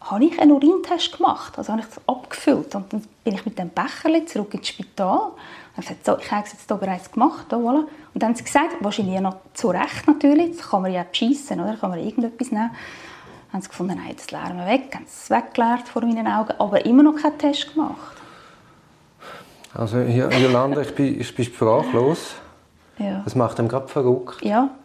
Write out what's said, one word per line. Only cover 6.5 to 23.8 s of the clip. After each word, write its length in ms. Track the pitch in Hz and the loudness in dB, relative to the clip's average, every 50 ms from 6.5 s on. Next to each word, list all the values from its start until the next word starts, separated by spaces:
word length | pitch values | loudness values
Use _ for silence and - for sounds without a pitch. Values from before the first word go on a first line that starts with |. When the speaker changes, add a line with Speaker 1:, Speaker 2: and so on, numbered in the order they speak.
| - | -12
Speaker 1:
jetzt 160 | - - - | -16 -8 -6
hier 80 | 214 | -6
bereits 340 | 185 196 190 180 180 - - | -4 -4 -4 -6 -6 -8 -8
gemacht, 360 | - 220 240 320 - - - - | 0 2 2 2 2 -2 -6 -4
da, 80 | 226 | -2
voilà." 280 | 240 233 233 262 311 302 - - - - - - | -2 0 2 2 0 0 -2 -6 -16 -20 -14 -6
Und 80 | - 226 | -2 -2
dann 80 | 220 | 0
haben 60 | 240 | 0
sie 80 | 240 - | -2 -4
gesagt, 320 | - - 285 302 339 349 - | 0 2 2 2 0 -2 -4
wahrscheinlich 400 | 202 208 202 - 202 185 185 190 | -4 -4 -2 -2 -2 -2 -2 -2
noch 160 | 190 185 190 - - - - | -2 -2 -4 -6 -12 -18 -8
zu 140 | - - 208 | -2 -2 0
Recht 360 | 175 185 - - - - - | 0 0 -2 -4 -6 0 2
natürlich, 500 | - 302 294 - 277 294 311 349 339 339 | 2 4 6 6 6 6 6 4 2 -2
das 140 | - - - | -6 -4 -2
kann 120 | - 196 185 | -2 0 0
man 100 | 185 185 | 0 -2
ja 120 | 180 175 | -2 -4
beschissen, 560 | - - - 226 233 277 277 - - 202 170 | -4 -2 0 2 2 2 0 -2 -6 -6 -4
oder? 160 | 175 202 220 | -4 -4 -4
Kann 140 | 220 - 190 | -4 -4 -4
man 80 | 180 170 | -4 -4
irgendetwas 520 | - 214 214 - 233 226 233 - 247 - | -6 -4 -2 -2 -2 -2 -4 -6 -6 -4
nehmen. 200 | 226 208 226 233 | -2 -2 -2 -2
Dann 840 | - - - - - - - - - - - - - - - _ - | -4 -8 -14 -16 -18 -18 -18 -20 -20 -20 -20 -20 -20 -20 -16 _ -10
haben 100 | 190 - | -10 -10
sie 60 | - | -10
gefunden: 280 | - - 175 190 185 180 175 | -8 -6 -6 -6 -6 -6 -8
"Nein, 120 | - - | -12 -14
das 140 | - - - | -14 -14 -12
leeren 260 | - 151 156 180 180 180 | -12 -10 -8 -8 -8 -6
wir 80 | 180 | 0
weg." 280 | 190 233 277 269 - - | 0 0 0 0 -4 -12
Haben 120 | - - | -14 -16
sie 60 | - - - - | -18 -20 -18 -2
es 60 | - | 0
weggeleert 580 | 220 233 233 - - - 233 233 240 247 247 - | 0 0 0 0 0 0 2 2 2 0 -2 -6
vor 140 | - 240 233 | -6 -2 -2
meinen 240 | 233 226 226 220 | 0 0 0 0
Augen, 260 | 220 208 214 220 - - - | 0 0 0 -2 -2 -2 -2
aber 260 | 208 202 202 - - | 0 2 2 2 4
immer 160 | 220 240 269 294 | 6 8 8 8
noch 140 | 302 302 | 8 6
keinen 220 | 302 - 302 302 - | 4 0 -2 0 0
Test 360 | - 294 285 - - - - | 0 0 0 0 -4 -4 -2
gemacht. 420 | 311 302 - - - - - - - - - - - - - - - _ - _ _ _ _ _ _ _ _ _ _ - - - - - - - - - - - | -2 -2 -2 -4 -8 -14 -18 -18 -20 -20 -20 -20 -20 -20 -20 -20 -20 _ -20 _ _ _ _ _ _ _ _ _ _ -20 -20 -18 -20 -20 -20 -20 -20 -20 -14 -6
Speaker 2:
Also, 240 | 107 113 107 110 123 | -6 -4 -2 0 0
Jo-, 320 | 123 120 120 127 127 135 | 2 2 2 2 2 2
Jolanda, 500 | 127 127 131 127 123 123 131 139 139 147 | 4 4 4 6 6 4 4 2 0 -2
ich 140 | 135 - - | -2 -2 -2
bin, 260 | - 139 131 117 - | 0 0 0 0 -2
ich 140 | 117 - - | -4 -6 -4
bin 100 | - 120 | -4 -4
sprachlos. 920 | 120 - - 120 110 110 139 151 254 254 117 123 139 170 - - - - - - - - _ _ _ _ _ _ _ _ - | -4 -2 2 4 4 4 4 4 2 2 2 4 2 2 0 -4 -10 -16 -18 -20 -20 -20 _ _ _ _ _ _ _ _ -6
Speaker 1:
Ja. 220 | 208 196 190 190 202 | -6 -4 -4 -6 -6
Speaker 2:
Das 100 | - - | -2 0
macht 240 | 127 117 107 - - | 0 0 2 0 -2
einem 100 | 117 110 | -2 -2
gerade 200 | 120 135 | -2 -4